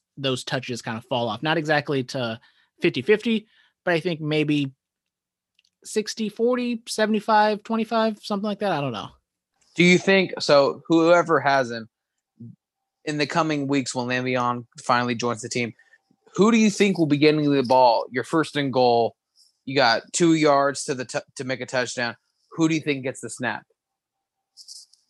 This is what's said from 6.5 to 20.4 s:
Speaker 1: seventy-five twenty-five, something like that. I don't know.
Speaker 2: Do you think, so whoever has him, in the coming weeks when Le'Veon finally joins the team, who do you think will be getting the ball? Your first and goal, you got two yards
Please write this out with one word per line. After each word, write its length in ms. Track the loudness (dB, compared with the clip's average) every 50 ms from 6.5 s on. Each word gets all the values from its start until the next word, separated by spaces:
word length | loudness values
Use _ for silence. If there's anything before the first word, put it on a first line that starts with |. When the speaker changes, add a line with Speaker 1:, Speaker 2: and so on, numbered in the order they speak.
| 0 0 -2 -4 -6 -6 -8 -8
Speaker 1:
seventy-five 760 | -4 -2 0 0 0 0 0 2 2 4 4 2 0 -2 -4
twenty-five, 560 | -4 -4 -4 -2 -2 0 0 0 0 -2 -6 -8
something 240 | -8 -6 -4 -4
like 120 | -4 -4 -4
that. 140 | -2 -2 -2
I 80 | -2
don't 120 | -2 -4 -6
know. 180 | -8 -10 -12 -14 _ _ _ _ _ _ _ _ _ _ _ 0
Speaker 2:
Do 80 | 2 4
you 140 | 6 6 4
think, 360 | 4 4 4 4 2 0 -4 -4
so 420 | 0 4 4 4 4 4 0 -4 -2 0
whoever 500 | 2 4 6 6 4 4 4 2 2 2
has 300 | 2 2 2 2 0 -2
him, 180 | -6 -12 -12 -16 _ _ _ _ _ _ _ _ _ -20 -20 -20 -20 _ _ _ _ _ _ _ _ _ -8
in 140 | -6 -4 -2
the 80 | -2
coming 420 | -2 0 0 0 0 0 -2 -2 0
weeks 260 | 0 0 -2 -2 -4
when 140 | -6 -4 -2
Le'Veon 580 | -2 -2 -2 -2 -2 0 0 -2 -2 -4 -8 -14 _ -8 -2
finally 320 | 0 0 2 2 0 -2
joins 280 | -2 -2 -2 -2 -4 -6
the 60 | -6
team, 260 | -4 -4 -4 -4 -6 _ _ _ _ _ _ _ _ _ _ _ 0
who 160 | 2 4 4
do 80 | 4 4
you 120 | 4 4
think 280 | 4 2 2 2 2 2
will 80 | 0
be 120 | 2 2 4
getting 300 | 4 4 4 4 2 2
the 140 | 2 2 2
ball? 420 | 4 4 6 6 6 4 2 -2 -4
Your 140 | -6 -8 -6
first 320 | -2 -2 -2 -2 -2 -2
and 160 | -4 -4 -2 0
goal, 420 | 2 2 4 4 2 2 0 -4 _ _ _ _ _ _ _ _ _ _
you 120 | -4 0
got 260 | 2 2 2 2 0 -2 -4 -2
two 220 | 2 4 4 4
yards 480 | 4